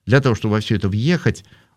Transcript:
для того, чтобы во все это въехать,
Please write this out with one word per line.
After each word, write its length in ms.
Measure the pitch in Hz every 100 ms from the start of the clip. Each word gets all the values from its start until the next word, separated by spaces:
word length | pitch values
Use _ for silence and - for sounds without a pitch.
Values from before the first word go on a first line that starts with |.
| -
для 160 | 135
того, 140 | 135 107
чтобы 200 | 107 107
во 40 |
все 160 | - 104
это 140 | 98
въехать, 540 | 104 139 175 - - - - _